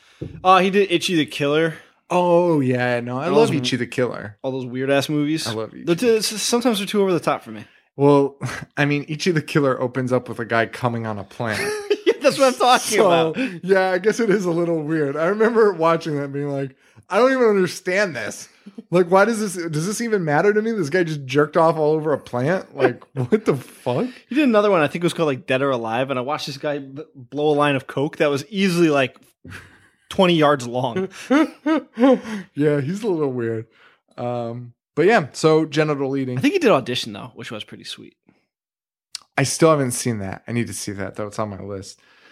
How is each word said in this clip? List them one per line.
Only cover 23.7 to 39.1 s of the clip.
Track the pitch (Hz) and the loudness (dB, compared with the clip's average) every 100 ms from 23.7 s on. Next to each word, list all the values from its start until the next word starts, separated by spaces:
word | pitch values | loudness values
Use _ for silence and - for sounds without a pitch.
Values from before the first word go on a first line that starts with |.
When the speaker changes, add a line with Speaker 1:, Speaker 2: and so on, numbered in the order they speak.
| - - 123 254 - - | -10 -4 -2 -4 -8 -6
Speaker 1:
He | |
did | 247 294 | 0 2
another | 214 208 | 4 4
one, | 185 | 2
I | 147 | 2
think | 170 | 0
it | 170 | -2
was | |
called, | - 156 | 0 -2
like, | 131 - | -2 -2
Dead | 131 | 0
or | 139 | 0
Alive, | 127 113 113 135 | -2 -2 -2 -2
and | 127 | -4
I | |
watched | 123 147 - | -4 -6 -8
this | 135 | -8
guy | 151 147 | -6 -6
b-, | 139 135 156 | -8 -16 -18
blow | - 120 139 151 | -20 -12 -2 0
a | |
line | 147 147 139 | 2 2 0
of | - | -4
coke | - 143 - | -4 -4 0
that | 151 | 0
was | 139 151 | 0 -4
easily, | 208 196 170 170 | -2 0 4 4
like, | 143 127 - _ _ - - - - _ _ - | 4 0 -4 _ _ -20 -20 -20 -20 _ _ -6
twenty | - 185 | 2 4
yards | 170 147 147 120 | 6 4 4 -2
long. | 123 139 - 190 - - | -4 -4 -4 -6 -8 0
Speaker 2:
<laughs> | 277 320 - 285 311 - - 262 247 226 214 180 | 2 0 -2 -2 -2 -4 2 4 4 0 -10 -8
Yeah, | - 147 147 | -2 0 0
he's | 135 190 | -2 -4
a | 226 | -4
little | 170 143 | -2 -2
weird. | 127 117 113 113 _ _ _ _ - | -2 -4 -4 -8 _ _ _ _ -10
Um, | 123 120 117 120 123 - _ | -8 -6 -8 -10 -14 -20 _
but | - 170 | 0 4
yeah, | 226 143 | 4 0
so | - 160 156 160 | 0 2 4 2
genital | 143 156 143 135 139 | 0 0 -2 -4 -4
eating. | 131 123 | -4 -2
Speaker 1:
I | |
think | 277 | 0
he | 392 | 2
did | 285 | 4
Audition, | 156 117 123 113 | 2 2 -6 -8
though, | 104 117 | -10 -14
which | - 117 | -16 -14
was | 110 | -12
pretty | - 104 | -14 -18
sweet. | - - - _ _ _ _ _ _ _ _ _ _ | -16 -18 -18 _ _ _ _ _ _ _ _ _ _